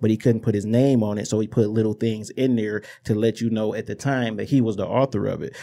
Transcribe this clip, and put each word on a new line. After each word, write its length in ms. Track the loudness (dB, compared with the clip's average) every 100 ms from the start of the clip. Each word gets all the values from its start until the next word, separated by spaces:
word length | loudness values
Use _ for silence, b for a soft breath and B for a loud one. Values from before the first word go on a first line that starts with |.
but 100 | 0
he 60 | 2
couldn't 240 | 2 2
put 140 | 0 -2
his 80 | 2
name 380 | 2 4 4
on 140 | 2 -2
it, 100 | -2
so 100 | -2
he 80 | 0
put 220 | 2 2
little 240 | 2 0
things 360 | 0 -2 -4 -8
in 260 | -2 0 0
there 260 | -2 -6 B B
to 100 | -2
let 260 | 2 2 0
you 100 | -2
know 240 | 0 -2
at 120 | -4 -8
the 80 |
time 420 | -6 -2 -2 -2 -4
that 120 | 0
he 120 | 2
was 160 | 2 0
the 100 | -2
author 400 | 0 0 0 -4
of 160 | -4
it. 120 | -8 B